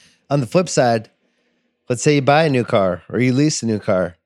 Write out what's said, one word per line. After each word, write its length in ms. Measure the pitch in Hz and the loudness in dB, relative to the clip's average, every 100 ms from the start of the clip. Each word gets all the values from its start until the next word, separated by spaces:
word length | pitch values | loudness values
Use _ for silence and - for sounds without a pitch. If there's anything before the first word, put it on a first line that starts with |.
| _ _ - | _ _ -4
On 80 | 147 | -4
the 80 | 127 | 0
flip 200 | 175 175 | -2 0
side, 440 | - 123 117 110 _ _ _ _ _ _ _ - | 0 2 0 -4 _ _ _ _ _ _ _ -8
let's 120 | 123 | -2
say 140 | 151 147 | 0 2
you 80 | |
buy 220 | 127 143 160 | 4 2 2
a 40 | |
new 140 | 131 | 0
car 400 | 113 113 95 87 - | 0 0 0 -2 -6
or 120 | 104 | -2
you 140 | 127 | 0
lease 280 | 127 151 - | 0 0 -2
a 60 | 113 | -4
new 100 | 107 | -4
car. 400 | - 95 85 85 | -2 -2 -2 -8